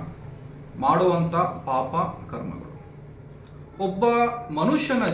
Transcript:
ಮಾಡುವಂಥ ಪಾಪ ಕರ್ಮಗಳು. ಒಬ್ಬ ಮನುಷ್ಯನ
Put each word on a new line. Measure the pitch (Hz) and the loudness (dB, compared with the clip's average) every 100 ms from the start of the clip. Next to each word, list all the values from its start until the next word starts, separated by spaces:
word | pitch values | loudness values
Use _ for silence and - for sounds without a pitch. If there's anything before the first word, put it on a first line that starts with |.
| - - - - - - - - | -8 -12 -14 -14 -16 -16 -14 0
ಮಾಡುವಂಥ | 135 165 180 175 165 170 - - 135 | 4 6 6 4 2 2 0 -2 -2
ಪಾಪ | 131 - 165 - - - | 0 0 0 -2 -4 -10
ಕರ್ಮಗಳು. | 120 - - - - - - - - - - - - - - 190 | -8 -6 -8 -12 -14 -16 -16 -16 -18 -18 -18 -18 -18 -16 -4 -2
ಒಬ್ಬ | 185 240 240 233 - - 294 | 4 4 6 4 2 -4 0
ಮನುಷ್ಯನ | 269 302 - 247 196 | 4 4 2 2 2